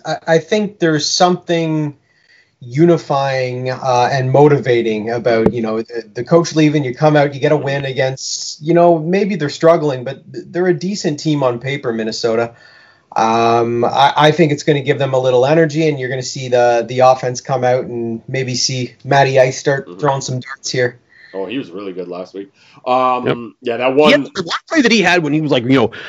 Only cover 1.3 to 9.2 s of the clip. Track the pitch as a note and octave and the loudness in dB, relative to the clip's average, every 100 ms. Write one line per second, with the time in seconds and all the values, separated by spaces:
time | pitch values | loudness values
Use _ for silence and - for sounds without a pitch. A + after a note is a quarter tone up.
1.3 | F3+ - E3+ D#3+ D#3 D3 C#3+ _ _ _ | 2 -2 -2 0 -2 -4 -8 _ _ _
2.3 | _ _ _ B2 C3+ E3+ E3 - C#3 C#3 | _ _ _ -6 2 4 4 0 -2 0
3.3 | C3 B2+ B2 B2+ B2 C3 B2 A#2+ C3+ C3 | -2 -2 -4 -6 -4 0 2 2 0 2
4.3 | C#3 D3+ C#3 C3 A#2 A2 G#2+ G#2+ A#2+ A#2 | 6 6 4 2 0 0 -4 -4 -4 0
5.3 | A2+ A2+ A#2+ A2 A2 A2+ A#2 G#2+ A#2+ A#2+ | 2 0 -2 -4 -6 -6 -12 -12 -10 0
6.3 | E3+ E3 D3+ D3+ D3+ B2+ B2+ D#3 D3 C#3 | 2 2 0 2 2 -4 0 2 4 0
7.3 | C3+ D3 D3 C#3 C#3 C3+ B2+ C3 C3+ - | 0 0 0 -2 -4 -6 -4 -4 -4 -10
8.3 | - - - D3+ E3+ F3 E3 D#3 F#3+ | -10 -10 -10 0 4 4 4 0 -2